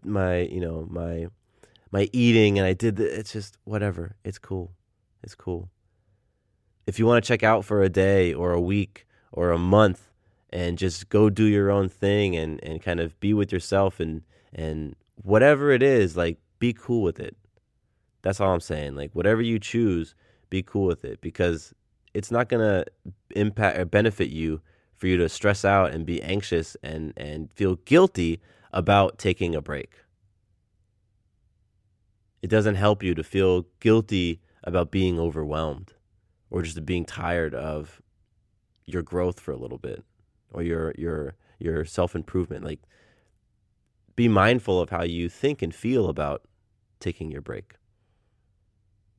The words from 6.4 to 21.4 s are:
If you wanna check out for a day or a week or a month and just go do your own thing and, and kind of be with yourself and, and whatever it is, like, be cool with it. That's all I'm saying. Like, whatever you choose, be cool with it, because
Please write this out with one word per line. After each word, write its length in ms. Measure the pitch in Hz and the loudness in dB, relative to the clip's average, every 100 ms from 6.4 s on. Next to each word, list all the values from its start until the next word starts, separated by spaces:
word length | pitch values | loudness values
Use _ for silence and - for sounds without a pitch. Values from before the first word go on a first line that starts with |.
| _ _ _ _ - | _ _ _ _ -8
If 120 | 104 | 0
you 80 | 113 | 4
wanna 140 | 120 | 4
check 220 | - 117 | 2 2
out 220 | 107 110 | 4 2
for 180 | 101 104 | 2 2
a 60 | 95 | 2
day 440 | 95 98 98 87 | 4 4 4 2
or 200 | 71 87 | 0 0
a 80 | 87 | 0
week 460 | 87 101 95 - _ _ _ | 0 -2 -4 -10 _ _ _
or 180 | 85 87 | -2 0
a 80 | 85 | 2
month 500 | 87 104 104 90 _ _ _ _ - | 4 6 6 2 _ _ _ _ -12
and 280 | 90 87 85 | -6 -4 -2
just 300 | 95 - - | -4 -4 0
go 220 | 104 107 | 4 4
do 140 | 101 | 6
your 260 | 107 104 98 | 4 4 2
own 180 | 101 92 | 2 0
thing 480 | - 98 104 98 85 | 0 0 2 2 0
and, 260 | 80 73 | -4 -6
and 200 | 76 80 | -10 -8
kind 180 | 92 85 | -4 -2
of 180 | 82 - | -4 -2
be 160 | 101 | 0
with 160 | 107 98 | 2 0
yourself 480 | 92 - 98 95 - | -2 0 2 2 0
and, 240 | 80 80 - _ _ | -6 -6 -12 _ _
and 420 | - 80 78 73 - _ - | -8 -6 -6 -8 -12 _ -10
whatever 540 | 95 107 139 139 143 | 2 6 6 6 4
it 120 | 127 | 4
is, 340 | 139 123 92 87 | 4 4 2 0
like, 220 | 85 82 _ - | -2 -4 _ -4
be 140 | 120 | -4
cool 300 | 117 - 117 | -4 -4 -2
with 160 | 90 - | -2 -4
it. 180 | - - _ _ _ _ _ _ _ _ | -12 -16 _ _ _ _ _ _ _ _
That's 180 | 95 95 | -4 0
all 120 | 98 | 0
I'm 80 | 87 | 0
saying. 340 | - 76 73 | -2 -8 -8
Like, 160 | 69 73 | -10 -8
whatever 280 | 82 95 110 | -2 0 2
you 160 | 117 110 | 0 -4
choose, 560 | - 117 110 87 80 _ _ _ - | -2 0 2 0 -4 _ _ _ -8
be 120 | 95 | -8
cool 240 | - 101 95 | -4 -2 0
with 180 | 82 | -2
it, 160 | - - | -8 -12
because 540 | 87 - | -10 -2